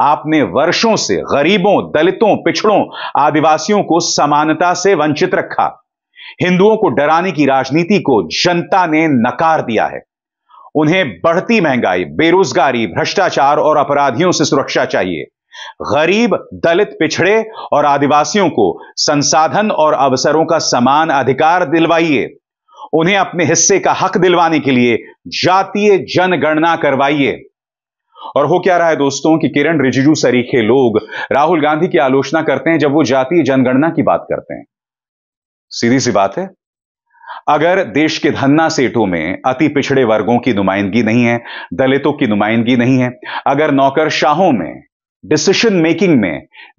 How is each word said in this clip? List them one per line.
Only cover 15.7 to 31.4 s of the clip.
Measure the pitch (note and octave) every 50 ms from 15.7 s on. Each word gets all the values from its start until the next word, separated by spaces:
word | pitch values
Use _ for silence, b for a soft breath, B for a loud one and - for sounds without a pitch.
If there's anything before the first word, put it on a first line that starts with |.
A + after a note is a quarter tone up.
| B B
गरीब, | - - A2 D3 D#3 E3+ G3 A3 A#3+ G3+ - - - - F#2
दलित, | F#2 - E3 F#3 G3 G#3 G#3
पिछड़े | - - D#3+ D3+ - - E3 F#3+ G#3+ A3+ A3 A3 B B B B
और | B2+ D3 D3+
आदिवासियों | D3 C#3+ C#3 C#3+ C3 D3 D3 D3+ - - G#3 F#3 D3+
को | - - G2+ E2+ - B B B B
संसाधन | B - - D3 D3 C#3 C3 E3 D#3 D#3+ D3+ C3+ G3 G#3+ G#3
और | - - D#3 D3+ C#3+
अवसरों | A#2+ C3+ C3+ B2+ B2 - D#3 C#3+ D#3 D#3+
का | - E3+ D#3
समान | - - - A#2+ A#2+ C3 C#3 D3+ D#3+ D#3+
अधिकार | C#3+ C#3 B2+ B2+ C3 - D#3 D#3+ F3 F3+ F3+
दिलवाइए। | C#3 D#3+ E3 E3 D#3 E3+ E3 E3+ E3 C#3 G#2+ D#2+ C#2 - - _ _ _ _ _ B B B B B
उन्हें | B D#3+ E3 F#3 G3+
अपने | G3 F3 - D#3+ F3 E3
हिस्से | C#3 E3 - - G3+ G3 F3+
का | F#3 D#3+
हक | - - E3+ F#3 - G3
दिलवाने | F3 F#3 F3 F3 E3 E3+ D#3+ C#3+
के | - C3+
लिए | C3 B2 A#2+ A#2+ A2+ G#2 B B B B -
जातीय | B2+ - - - E3+ F#3 G3 F#3+ F#3+ - G#3 G#3 G#3 G3 F3
जनगणना | C3 - A#2+ E3 F3+ F#3 F3+ C3+ C#3 D#3 D#3 D#3 D#3+ E3+ E3
करवाइए। | D#3+ D3+ C#3+ C3+ B2+ C#3 C#3+ D3+ C#3+ C3+ G#2+ - - - - _ _ _ _ _ _ _ _ _ _ _ _ B B B B B
और | C3+ D3
हो | C#3+ F3 F3+
क्या | F3+ F#3+ F3+
रहा | E3+ E3+ E3
है | D#3
दोस्तों | C#3 C#3+ C3+ C3 - - D#3+ D#3+ D#3
कि | D#3+ C3+
किरण | - C#3+ C#3+ C#3 E3+ C#3 C3
रिजिजू | C3+ C3 C3+ C3+ D#3 D3+
सरीखे | - - - - B2+ A2+ - - B2
लोग | A2 G#2 B2+ C#3 B2+ A#2 G#2 G#2+ B B B B B B
राहुल | A2+ C#3